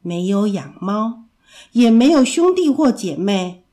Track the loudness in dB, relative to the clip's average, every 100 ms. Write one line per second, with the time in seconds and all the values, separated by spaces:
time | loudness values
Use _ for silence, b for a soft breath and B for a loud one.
0 | -8 -6 -2 -2 -2 -4 -10 -12 -8 -6
1 | -6 -8 -18 _ b b b 2 4 6
2 | 4 4 2 2 0 2 0 0 0 0
3 | -6 -4 -2 -2 -4 -12 _